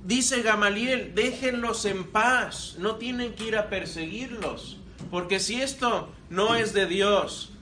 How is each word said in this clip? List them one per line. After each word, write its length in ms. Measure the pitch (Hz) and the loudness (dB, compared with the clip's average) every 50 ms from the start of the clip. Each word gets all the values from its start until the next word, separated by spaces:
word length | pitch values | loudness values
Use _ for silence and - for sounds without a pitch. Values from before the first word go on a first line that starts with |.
| - | 0
dice 380 | 185 226 262 240 - 262 247 | 2 2 2 2 2 2 2
Gamaliel, 720 | 220 220 214 208 208 202 202 214 233 254 262 240 202 - 175 | 4 4 4 6 4 4 4 2 2 0 0 0 -2 -2 0
"Déjenlos 720 | 202 226 254 247 - 262 254 240 240 233 233 208 - - | 2 2 2 0 0 -2 -2 0 0 -2 -2 -2 0 -2
en 180 | 202 190 185 180 | -2 -2 -2 -4
paz, 720 | 160 - 214 220 247 254 247 214 160 - - - - - 170 | 0 2 4 4 6 4 4 2 0 -6 -10 -10 -10 -8 -2
no 160 | 180 214 220 | -2 -2 -2
tienen 380 | 220 233 247 254 247 247 233 208 | -2 -4 -6 -4 -4 -4 -4 -6
que 120 | - 214 | -6 -4
ir 120 | 226 214 | -2 0
a 120 | 220 208 - | 0 0 0
perseguirlos, 1080 | 196 190 165 - 156 165 160 160 190 220 262 254 240 220 180 143 120 117 - - - - - - - - - - | -2 -4 -4 -6 -6 -6 -6 -6 -6 -8 -8 -8 -8 -6 -6 -6 -6 -6 -12 -14 -14 -14 -16 -18 -14 -14 -12 -6
porque 300 | 180 180 180 180 196 190 | -4 -4 -2 0 0 0
si 220 | 185 - 220 247 | 0 -2 -2 -2
esto 520 | 269 269 269 - 254 240 214 180 151 - - - - - | -2 -4 -2 0 0 2 2 0 -2 -6 -14 -18 -14 -6
no 260 | 170 185 202 220 233 | 0 2 4 4 4
es 180 | 233 220 202 180 | 4 2 2 2
de 120 | 202 196 | 2 2
Dios 680 | 175 170 196 196 202 208 190 160 - - - - - - - | 2 4 4 4 6 6 4 2 0 -6 -10 -10 -12 -14 -18